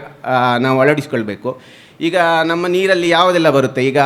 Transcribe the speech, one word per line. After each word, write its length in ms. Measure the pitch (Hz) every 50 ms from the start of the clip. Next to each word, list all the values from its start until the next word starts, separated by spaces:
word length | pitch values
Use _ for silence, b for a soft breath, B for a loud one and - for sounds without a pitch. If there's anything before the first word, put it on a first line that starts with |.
| - - - - -
ಆ, 300 | 123 127 123 123 123 120
ನಾವು 220 | 120 127 131 131 131
ಅಳವಡಿಸ್ಕೊಳ್ಬೇಕು. 840 | 131 147 151 147 135 - 131 117 110 104 98 98 110 127 131 B B B B B B B B B
ಈಗ 160 | 160 165 180 180 165 165 165 160 160
ನಮ್ಮ 220 | 165 170 175 175
ನೀರಲ್ಲಿ 420 | 180 175 185 190 190 190 175 170 170
ಯಾವುದೆಲ್ಲ 400 | 165 165 180 185 175 175 160 156
ಬರುತ್ತೆ, 380 | 135 139 131 127 - 131 127
ಈಗ 100 | 135 131 147 139